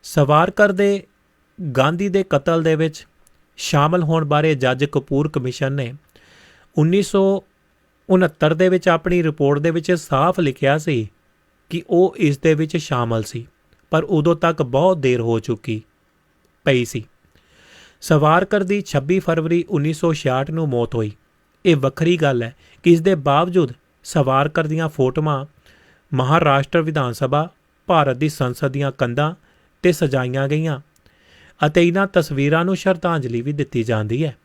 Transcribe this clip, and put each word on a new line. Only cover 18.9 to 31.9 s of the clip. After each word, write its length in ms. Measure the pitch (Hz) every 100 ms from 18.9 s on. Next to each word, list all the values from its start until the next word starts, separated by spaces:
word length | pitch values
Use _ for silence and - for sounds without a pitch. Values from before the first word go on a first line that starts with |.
| 143 139 185
ਫਰਵਰੀ 460 | 175 165 160 170 170
ਉੱਨੀ 240 | 170 147
ਸੌ 200 | 156 170
ਛਿਆਹਠ 380 | 151 131 127 143
ਨੂੰ 180 | 160 156
ਮੌਤ 260 | 123 117 117
ਹੋਈ। 160 | 107 - _ _ _ _ 185
ਇਹ 100 | 151
ਵੱਖਰੀ 420 | 131 - 160 175
ਗੱਲ 260 | 147 127
ਹੈ 120 | 117 - _ _
ਕਿ 100 | 170
ਇਸ 80 | 170
ਦੇ 140 | 170 180
ਬਾਵਜੂਦ 580 | 143 143 180 180 139 - _ _
ਸਵਾਰਕਰ 600 | - 156 135 135 147 160
ਦੀਆਂ 260 | 156 156 160
ਫੋਟੋਆਂ 560 | - 131 143 156 139 143 _ _ _ _ _ _
ਮਹਾਰਾਸ਼ਟਰ 680 | 131 127 160 156 139 139 170
ਵਿਧਾਨ 320 | 160 156 127
ਸਭਾ, 360 | 113 131 143 170 _ _ _ -
ਭਾਰਤ 300 | 170 143 127
ਦੀ 120 | 156
ਸੰਸਦ 380 | 151 123 120 139
ਦੀਆਂ 240 | 139 139
ਕੰਧਾਂ 400 | - 123 120 151
'ਤੇ 600 | 175 _ _ _ _ 180
ਸਜਾਈਆਂ 560 | 175 156 131 123 131 139
ਗਈਆਂ 320 | 151 160 139 _ _ _ _ _ _ _ _ 151
ਅਤੇ 220 | 175
ਇਹਨਾਂ 200 | 175